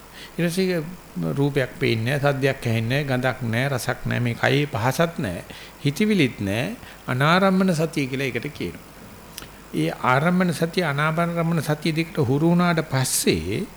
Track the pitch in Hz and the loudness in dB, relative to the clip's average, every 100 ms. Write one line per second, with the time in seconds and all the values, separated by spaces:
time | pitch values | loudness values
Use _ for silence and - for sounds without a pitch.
0 | - - - - 170 175 185 170 156 180 | -20 -18 -10 -2 0 2 0 0 -4 -10
1 | - 180 165 139 143 139 123 - 127 113 | -12 -6 -2 0 2 2 -2 0 0 2
2 | 117 147 143 131 139 131 120 113 113 139 | 0 0 2 2 0 0 0 0 0 0
3 | 139 127 127 117 113 113 139 127 - 123 | 0 0 0 0 -2 0 0 -2 -4 -4
4 | 117 120 120 117 117 139 147 107 117 - | -2 0 0 0 2 2 0 0 0 2
5 | 165 165 110 87 - - - - 143 147 | 0 -2 -6 -6 -10 -16 -18 -6 -2 0
6 | 214 202 127 - 98 107 170 233 - - | 2 4 2 0 -2 -2 -2 -6 -14 -12
7 | - 127 147 180 196 190 190 156 160 156 | -4 2 4 4 4 4 4 2 0 -2
8 | 127 135 135 117 147 - 92 80 - - | -2 -2 -2 -4 -6 -6 -8 -8 -16 -20
9 | - - - - - - - - 160 - | -20 -20 -18 -18 -18 -18 -8 -2 -2 0
10 | 123 135 165 180 180 139 165 185 165 139 | 2 4 4 2 2 0 -2 0 0 0
11 | 156 160 170 170 165 165 135 151 165 160 | 0 0 0 0 0 0 0 -2 0 -2
12 | 165 - 127 139 165 175 175 170 156 135 | -2 0 2 4 4 4 4 2 0 0
13 | 131 - - 92 80 123 214 | 0 0 2 0 0 -4 -6